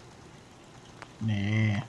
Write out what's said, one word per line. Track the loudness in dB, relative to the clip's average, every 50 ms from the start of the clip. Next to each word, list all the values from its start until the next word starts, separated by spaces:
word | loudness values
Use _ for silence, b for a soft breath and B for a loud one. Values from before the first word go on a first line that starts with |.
| -20 -20 -20 -20 -20 -20 -20 -20 -20 -20 -20 -20 -20 -20 -20 -20 -20 -20 -20 -20 -20 -20 -10 -6
Nee. | -2 -2 0 0 2 2 2 4 4 4 2 0 -2